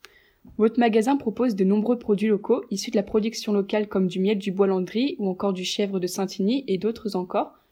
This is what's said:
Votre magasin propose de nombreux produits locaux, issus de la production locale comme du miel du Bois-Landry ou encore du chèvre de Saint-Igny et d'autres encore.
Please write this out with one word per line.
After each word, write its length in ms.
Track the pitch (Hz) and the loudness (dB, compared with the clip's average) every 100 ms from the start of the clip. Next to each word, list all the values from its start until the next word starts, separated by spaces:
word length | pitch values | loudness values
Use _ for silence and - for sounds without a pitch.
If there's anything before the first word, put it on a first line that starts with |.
| - _ _ _ - - | -20 _ _ _ -10 2
Votre 240 | 226 233 | 2 4
magasin 360 | 233 226 226 277 | 4 4 4 0
propose 380 | 226 208 247 196 | 0 0 0 2
de 80 | |
nombreux 340 | 190 214 220 240 | 4 4 2 0
produits 300 | - 196 220 | 0 2 2
locaux, 360 | 202 - 254 - | 0 2 0 0
issus 200 | 196 - | -6 -2
de 60 | 208 | -2
la 60 | |
production 500 | 202 220 220 - 220 | 0 0 -2 -4 -2
locale 340 | 202 196 214 208 | 0 0 -2 0
comme 200 | 196 185 | 0 0
du 120 | 180 | 0
miel 200 | 196 208 | 0 0
du 120 | 196 | -2
Bois-Landry 680 | 185 196 185 180 220 277 - | 2 2 2 -2 -2 -2 -2
ou 100 | 196 | -4
encore 240 | 185 202 | -2 -2
du 120 | 185 | -2
chèvre 360 | 180 - 202 190 | -4 -2 -2 -2
de 60 | 180 | -4
Saint-Igny 580 | 196 190 - 196 269 220 | -4 -6 -2 0 0 -2
et 100 | 185 | -2
d'autres 380 | 208 226 208 180 | -2 -4 -4 -4
encore. 360 | 180 208 302 _ _ | -2 -4 -4 _ _